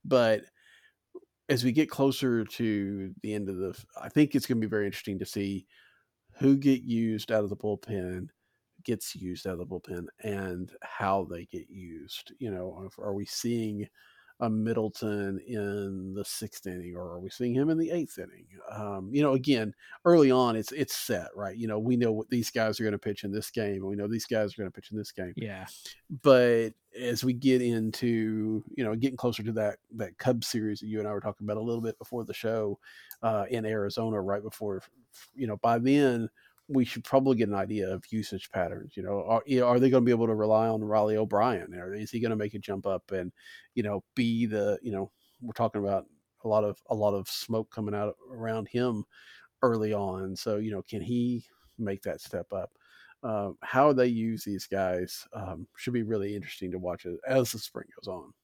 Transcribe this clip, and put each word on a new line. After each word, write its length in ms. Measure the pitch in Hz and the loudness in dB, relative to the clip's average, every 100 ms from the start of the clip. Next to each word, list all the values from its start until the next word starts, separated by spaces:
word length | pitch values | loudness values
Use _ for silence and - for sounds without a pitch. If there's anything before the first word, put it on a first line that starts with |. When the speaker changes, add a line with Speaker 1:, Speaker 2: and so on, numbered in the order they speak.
Speaker 1:
but 380 | - 131 113 107 - _ _ _ _ _ _ - _ _ - | 4 4 6 2 -2 _ _ _ _ _ _ -20 _ _ -2
as 140 | 127 | 2
we 80 | 123 | 2
get 200 | 120 147 | 2 0
closer 540 | - 139 127 131 117 | 2 2 2 2 2
to 720 | 110 - 113 104 98 101 95 95 | 0 -2 0 0 -2 -4 -8 -8
the 120 | 107 | -6
end 140 | 104 98 | -4 -4
of 80 | 92 | -4
the, 240 | 95 - - - | -6 -8 -16 -14
I 60 | 110 | -2
think 260 | - 147 | 4 4
it's 120 | 135 - | 4 0
gonna 140 | 120 | 0
be 60 | 110 | 0
very 200 | 107 101 | 0 -2
interesting 340 | 95 - 95 | -4 -6 -6
to 60 | 92 | -4
see 380 | 104 101 98 _ _ _ _ _ _ _ - | -4 -2 -4 _ _ _ _ _ _ _ 0
who 160 | 135 139 | 4 6
get 260 | 139 131 | 4 2
used 480 | 123 113 113 107 - | 2 0 0 -2 0
out 140 | 110 | 0
of 60 | 104 | 0
the 60 | 101 | -2
bullpen, 760 | 107 101 - 101 90 92 90 _ _ _ _ _ | -4 -4 -4 -4 -4 -6 -10 _ _ _ _ _
gets 320 | 147 110 - | -6 -4 -6
used 320 | - 92 87 95 | -10 -8 -6 -6
out 120 | 87 | -6
of 0 | |
the 80 | 87 | -6
bullpen, 400 | 90 - 90 80 _ | -8 -8 -10 -10 _
and 520 | 110 98 95 90 90 - | -6 -4 -4 -6 -8 -12
how 440 | - - 101 98 87 | -14 -4 0 0 -2
they 140 | 85 | -10
get 240 | 82 90 - | -10 -12 -12
used. 640 | 95 87 80 71 - - - | -16 -14 -14 -14 -16 -16 -10
You 120 | 120 | -8
know, 340 | 92 90 90 95 | -6 -8 -10 -14
if, 120 | - | -8
are 140 | 104 | -6
we 140 | 101 101 | -4 -6
seeing 600 | - 120 117 110 104 101 _ _ _ _ _ | -6 -2 -2 -2 -4 -8 _ _ _ _ _
a 60 | 117 | -2
Middleton 920 | 110 110 113 110 - 107 104 98 98 - | 0 0 0 -2 -2 -2 -2 -2 -6 -6
in 680 | 113 101 101 98 95 95 | -6 -4 -4 -6 -6 -8
the 100 | 98 | -8
sixth 420 | 98 - 104 - 98 | -8 -8 -10 -10 -10
inning, 300 | 90 87 87 | -8 -8 -10
or 60 | |
are 180 | 90 87 | -10 -10
we 80 | 95 | -12
seeing 240 | - 123 | -4 0
him 160 | 127 147 | 2 2
in 80 | 160 | 2
the 140 | 165 | 0
eighth 280 | 175 143 - | -2 -4 -8
inning? 280 | 87 90 85 95 - | -14 -16 -20 -18 -12
Um, 380 | 113 104 98 95 | -8 -6 -6 -2
you 80 | 139 | 2
know, 140 | 147 | 4
again, 400 | 135 135 127 107 - - - 170 | 4 4 2 2 -6 -20 0 6
early 240 | 170 139 | 8 10
on, 260 | 127 123 113 | 8 6 2
it's, 160 | 107 | -2
it's 240 | 143 131 - | -2 -2 -2
set, 320 | - 98 80 98 | -2 -2 -2 -8
right? 180 | 101 | -8
You 140 | 110 113 | -6 -4
know, 100 | 107 | 0
we 200 | 113 123 | 2 4
know 120 | 117 | 4
what 200 | 110 110 | 2 0
these 200 | 123 110 | -2 0
guys 300 | 120 110 104 | 2 2 2
are 40 | |
gonna 120 | 110 101 | 0 0
pitch 260 | 110 101 | -4 -4
in 100 | 101 | -4
this 180 | 104 - | -4 -4
game, 240 | - 104 | -4 -2
and 120 | 98 95 | -2 -4
we 100 | 101 | -4
know 120 | 101 | -2
these 160 | 113 | -4
guys 300 | - 110 104 | -2 0 0
are 80 | - | -4
gonna 80 | 98 | -8
pitch 220 | - - | -10 -10
in 40 | 107 | -8
this 160 | 101 | -8
game. 220 | - 90 104 | -8 -8 -6
Speaker 2:
Yeah. 300 | 110 95 95 - - - _ 139 | -8 -10 -14 -16 -18 -20 _ 2
Speaker 1:
But 480 | 147 127 123 117 113 - _ 110 | 8 8 8 4 2 -6 _ -8
as 240 | 123 113 | -4 0
we 120 | 123 | 0
get 260 | 123 135 127 | 2 4 4
into, 1040 | 120 117 110 - 120 113 110 110 107 110 - | 4 2 0 0 0 0 0 -2 -2 -2 -4
you 80 | - | -4
know, 140 | 113 113 | -2 0
getting 220 | 135 127 | -2 0
closer 240 | 123 113 | -2 -2
to 100 | 107 | -4
that, 240 | 110 104 - _ 113 | -2 -2 -4 _ -8
that 200 | 95 - | -8 -2
Cubs 300 | 135 120 - | 0 0 0
series 340 | 117 107 104 | -2 -2 -4
that 60 | 107 | -6
you 140 | 107 | -4
and 60 | 104 | -4
I 60 | |
were 80 | 101 | -4
talking 260 | 107 101 104 | -6 -6 -4
about 120 | 107 | -2
a 40 | |
little 200 | 117 117 | -2 -2
bit 160 | 113 - | -4 -8
before 260 | 110 123 | -8 -8
the 80 | 98 | -6
show, 460 | 98 110 113 104 101 - - - - | -6 -2 0 -2 -4 -12 -20 -20 -4
uh, 220 | 113 107 101 | -2 0 -2
in 160 | 117 110 | -2 -2
Arizona, 560 | 110 101 120 113 107 | -2 -2 -2 -2 -2
right 200 | 95 101 | -2 -4
before, 380 | 107 - 104 95 - _ _ - - | -6 -8 -6 -6 -10 _ _ -20 -20
you 120 | - 120 | -6 -4
know, 120 | 104 | 0
by 200 | 117 117 | 2 4
then, 520 | 127 143 135 120 113 _ _ _ - | 6 6 6 4 -2 _ _ _ 0
we 120 | 135 | 2
should 180 | 120 120 | 2 -2
probably 340 | - 135 135 117 | 2 4 4 2
get 120 | 104 | 2
an 60 | 101 | 0
idea 360 | 95 104 92 | -2 -2 -2
of 120 | 95 - | -4 -4
usage 360 | 110 104 98 - | -6 -4 -8 -6
patterns. 400 | 95 85 98 - - | -4 -4 -4 -10 -10
You 60 | |
know, 220 | 95 101 92 | -4 -4 2
are, 160 | 113 | 0
you 140 | - 127 | 4 4
know, 80 | 123 | 6
are 140 | 123 | 6
they 100 | 131 | 8
gonna 140 | 131 | 8
be 80 | 120 | 6
able 160 | 117 113 | 6 4
to 80 | 110 | 2
rely 320 | 107 110 113 | 4 6 4
on 160 | 110 | 0
Riley 320 | 104 107 107 107 | 2 4 4 2
O'Brien? 580 | 107 101 120 101 87 | 2 4 4 2 -6
Or 180 | 90 90 | -10 -8
is 200 | 104 107 | -6 -6
he 80 | 117 | -2
gonna 160 | 113 107 | 0 0
make 180 | 104 | -2
a 60 | 104 | -4
jump 260 | 101 98 101 | -6 -4 -2
up 240 | 92 - | -4 -4
and, 220 | 95 87 _ - - _ | -6 -6 _ -20 -20 _
you 80 | - | -4
know, 220 | 104 101 _ | -2 -4 _
be 320 | - 117 117 117 | 0 0 2 0
the, 320 | 107 101 101 | 2 0 0
you 120 | 120 | -2
know, 180 | 98 95 _ _ _ | -4 -6 _ _ _
we're 120 | 120 | -12
talking 300 | 110 113 107 | -2 -2 0
about 240 | 98 98 - _ _ _ | 0 -2 -4 _ _ _
a 40 | 113 | 2
lot 140 | 107 | 2
of, 160 | 104 98 - | 2 -4 -4
a 60 | |
lot 180 | 110 104 | 0 2
of 160 | 101 95 | 2 -4
smoke 440 | - - 113 107 | -8 -2 -4 -4
coming 200 | - 104 | -6 -4
out 220 | 104 104 - - | -2 -4 -6 -16
around 380 | 123 113 113 101 | -8 -4 -4 -2
him 360 | 120 123 107 - - - - - _ | 0 0 0 -6 -16 -20 -20 -20 _
early 300 | 127 113 107 | 2 2 2
on. 440 | 101 98 92 95 92 | 0 -2 -4 -6 -6
So, 220 | - 104 | -2 -2
you 120 | 107 | -2
know, 120 | 98 | -6
can 200 | - 107 | -8 -8
he 420 | 85 120 120 120 - _ _ - | -2 0 0 -2 -6 _ _ -6
make 260 | 107 98 | -4 -4
that 180 | 98 76 | -6 -8
step 320 | - 95 87 | -8 -8 -6
up? 180 | 98 92 _ _ - - _ | -8 -8 _ _ -20 -20 _
Uh, 260 | 120 107 98 - | -4 -4 -4 -8
how 300 | - 131 147 | 0 6 6
they 140 | 131 127 | 8 4
use 380 | 113 113 110 | 2 -2 -4
these 240 | - 98 - | -6 -8 -4
guys, 580 | 98 92 90 90 - - | -2 0 0 -4 -8 -12
um, 340 | - 95 - - | -10 -8 -10 -12
should 180 | - - | -10 -4
be 120 | 123 | -2
really 320 | 107 107 101 104 | 0 -2 -2 -6
interesting 340 | - - 92 | -10 -8 -6
to 80 | 92 | -4
watch 260 | 90 85 | -4 -6
as, 120 | 87 87 - | -8 -8 0
as 240 | 131 120 | 2 2
the 80 | 110 | -4
spring 300 | - - - - | -10 -12 -14 -14
goes 100 | - | -10
on. 260 | 92 - _ | -10 -12 _